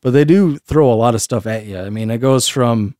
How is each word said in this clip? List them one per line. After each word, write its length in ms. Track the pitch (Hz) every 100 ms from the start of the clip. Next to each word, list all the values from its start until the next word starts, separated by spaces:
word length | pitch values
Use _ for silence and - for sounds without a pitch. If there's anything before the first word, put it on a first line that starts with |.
But 120 | 131
they 120 | 127
do 340 | 147 185 190 143
throw 340 | _ 147 139
a 20 |
lot 220 | 113 117 113
of 60 |
stuff 260 | - 120 107
at 180 | 110 107
you. 120 | 95
I 120 | 98
mean, 200 | 107 110
it 80 | 113
goes 280 | 131 131 -
from 480 | - 123 117 104 -